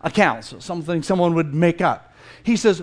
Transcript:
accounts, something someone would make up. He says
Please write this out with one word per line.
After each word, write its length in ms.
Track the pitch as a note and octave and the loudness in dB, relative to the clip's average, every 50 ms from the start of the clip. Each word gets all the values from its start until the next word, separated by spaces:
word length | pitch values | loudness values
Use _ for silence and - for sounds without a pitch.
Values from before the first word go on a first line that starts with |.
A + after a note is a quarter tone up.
accounts, 500 | - - - G#3 G3 D3+ A2+ A#2 A2 - C3 F#2+ - | -6 -2 2 2 2 2 0 -4 -10 -18 -18 -16 -12
something 380 | - F3 E3+ D3+ D#3+ F3 E3 | -10 -10 -8 -6 -4 -4 -4
someone 320 | - - F#3+ F3+ F3 E3+ E3 | -2 -2 0 2 2 2 2
would 200 | E3 D#3+ D3 C#3 | 0 0 0 0
make 260 | D#3 F3 E3+ E3 - | 2 2 2 2 2
up. 340 | F3+ D#3 A2+ - - _ _ - - - - - | 0 0 -2 -2 -8 _ _ -20 -20 -20 -18 -8
He 140 | - A3+ A#3 | -2 -2 0
says 260 | F#3 - G#3+ F#3 D#3 | 2 2 2 2 2